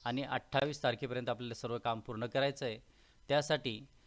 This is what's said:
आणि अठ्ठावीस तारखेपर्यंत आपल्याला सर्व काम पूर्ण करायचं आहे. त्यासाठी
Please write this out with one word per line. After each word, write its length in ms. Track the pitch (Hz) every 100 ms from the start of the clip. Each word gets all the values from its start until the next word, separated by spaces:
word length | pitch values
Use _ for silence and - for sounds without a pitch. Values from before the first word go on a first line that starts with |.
| 123
आणि 180 | 127
अठ्ठावीस 600 | 139 131 - 139 143 147
तारखेपर्यंत 460 | 127 117 127 123 123
आपल्याला 240 | 117 123
सर्व 240 | 117 120 117
काम 220 | 120 113
पूर्ण 260 | 117 110 117
करायचं 400 | 135 139 139 131
आहे. 140 | 110 - - - _ -
त्यासाठी 580 | 143 143 156 123 110 135 -